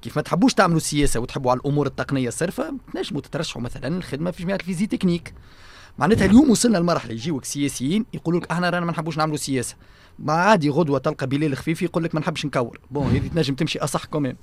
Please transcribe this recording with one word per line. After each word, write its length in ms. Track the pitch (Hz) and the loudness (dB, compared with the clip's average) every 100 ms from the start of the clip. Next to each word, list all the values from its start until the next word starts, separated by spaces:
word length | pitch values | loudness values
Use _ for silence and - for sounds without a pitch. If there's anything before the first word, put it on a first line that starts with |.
كيف 140 | 120 147 | -4 -6
ما 60 | |
تحبوش 320 | - 156 247 | -2 4 4
تعملوا 260 | - 190 165 | 6 4 4
سياسة 400 | - 147 143 117 | 2 2 4 2
وتحبوا 320 | 120 - 127 | -2 -4 0
على 80 | 127 | 0
الأمور 280 | 143 147 139 | 2 0 0
التقنية 400 | 135 131 139 123 | -2 -2 0 -2
الصرفة، 460 | - - - 320 277 - | -2 -4 -4 -6 -6 -10
تنجموا 280 | 339 - 143 | -8 -6 -8
تترشحوا 400 | - - 160 - | -8 -6 -6 -6
مثلا 260 | 120 127 127 180 | -8 -8 -6 -6
الخدمة 340 | 170 139 170 | -6 -6 -6
في 120 | 175 | -6
جمعية 120 | 180 196 | -6 -4
الفيزي 300 | 180 175 208 | -4 -2 -2
تكنيك. 480 | - 185 170 - - - - - - - - | 0 0 0 -4 -18 -20 -20 -20 -20 -20 -2
معناتها 280 | 143 220 185 | 2 4 8
اليوم 240 | 220 302 | 8 8
وصلنا 280 | 208 240 202 | 6 4 4
لمرحلة 360 | 175 156 - | 2 0 -2
يجيوك 320 | 113 123 143 - | -8 -4 -6 -6
سياسيين 600 | 143 143 - 127 202 214 | -4 -4 -2 -2 0 -2
يقولوا 260 | - - 175 | -6 -2 -2
لك: 120 | - | -2
"احنا 180 | 165 180 | -2 0
رانا 160 | 175 170 | 0 -2
ما 60 | |
نحبوش 260 | 165 160 156 | -4 -6 -2
نعملوا 200 | 156 151 | -2 -2
سياسة". 380 | - 131 117 - - - - - | -2 -2 -4 -10 -20 -20 -20 -10
ما 140 | 143 | -2
عادي 360 | 156 185 220 147 | 2 4 4 4
غدوة 300 | 139 170 139 | 2 2 2
تلقى 280 | 143 151 127 | 0 -4 -2
بلال 300 | 139 156 131 | 0 0 -2
خفيفي 280 | - 165 175 | -4 -2 -2
يقول 180 | 180 | -2
لك: 120 | 165 160 | -2 -2
"ما 60 | |
نحبش 240 | 151 160 151 | -4 -4 -2
نكور". 340 | 135 120 - - | -2 -2 -6 -8
بون، 180 | 135 131 | -4 0
هذه 180 | 117 - | 0 0
تنجم 280 | 165 147 135 | 0 0 0
تمشي 240 | 165 - | -2 -2
أصح 260 | 151 165 - | -4 -4 -4
كمان. 300 | 156 139 - | -4 -4 -4